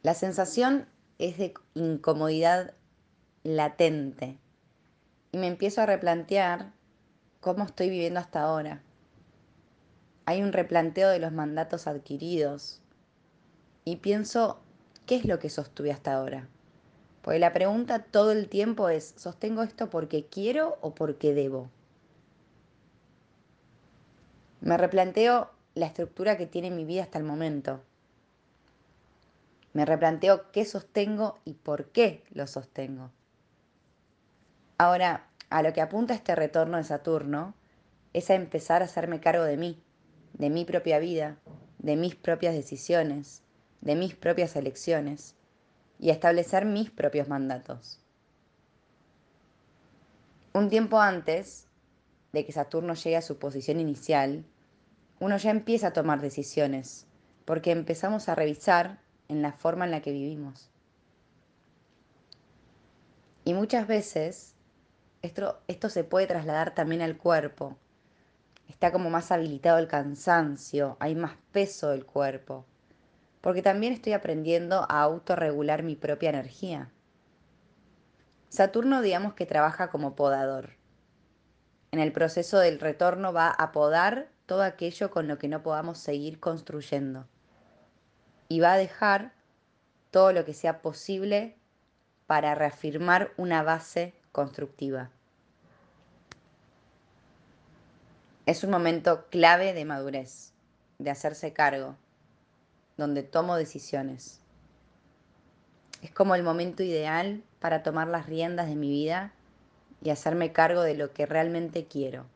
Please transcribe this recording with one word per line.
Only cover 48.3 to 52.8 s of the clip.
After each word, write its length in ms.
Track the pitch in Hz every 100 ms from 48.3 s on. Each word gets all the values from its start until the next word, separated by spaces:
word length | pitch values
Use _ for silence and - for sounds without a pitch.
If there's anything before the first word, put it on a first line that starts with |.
| _ _ _ _ _ _ _ _ _ _ _ _ _ _ _ _ _ _ _ _ _ _
Un 160 | 196 208
tiempo 320 | 220 220 220
antes 680 | 208 180 160 160 294 - _ _ _ _ _ _ _
de 100 | 151
que 80 | 147
Saturno 400 | 151 143 165